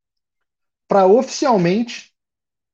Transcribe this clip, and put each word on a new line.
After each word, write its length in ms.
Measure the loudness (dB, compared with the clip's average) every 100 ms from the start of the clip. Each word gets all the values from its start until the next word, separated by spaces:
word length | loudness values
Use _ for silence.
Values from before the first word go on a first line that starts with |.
| _ _ _ _ _ _ _ _ -4
pra 180 | 2 4
oficialmente 1120 | 2 0 -4 -2 0 0 -2 -6 -10 -20 _ _ _ _ _ _